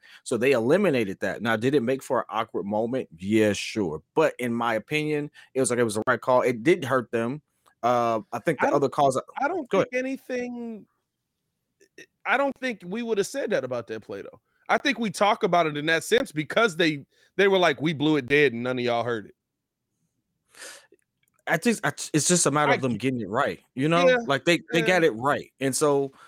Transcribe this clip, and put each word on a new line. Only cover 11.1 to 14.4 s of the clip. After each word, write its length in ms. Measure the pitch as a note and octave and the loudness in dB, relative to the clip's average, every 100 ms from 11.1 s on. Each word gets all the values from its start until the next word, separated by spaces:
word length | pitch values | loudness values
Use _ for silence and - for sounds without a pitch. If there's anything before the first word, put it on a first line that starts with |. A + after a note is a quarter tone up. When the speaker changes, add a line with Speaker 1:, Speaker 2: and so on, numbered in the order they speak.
| _ _ _ _ _ _ _ _ - - _ | _ _ _ _ _ _ _ _ -20 -20 _
Speaker 2:
I 120 | - B3 | -2 0
don't 200 | C#4 - | 0 -2
think 220 | B3+ G3+ | -6 -6
we 180 | F3+ A3+ | -8 -6
would 160 | A#3 G3+ | -2 -2
have 80 | F#3+ | -2
said 240 | C4+ C4 | -4 -2
that 140 | E3+ | -2
about 240 | B2 A#2+ A2+ | -2 -6 -6
that 120 | A2 | -12
play, 220 | - G2 | -10 -12
though. 180 | - - | -12 -20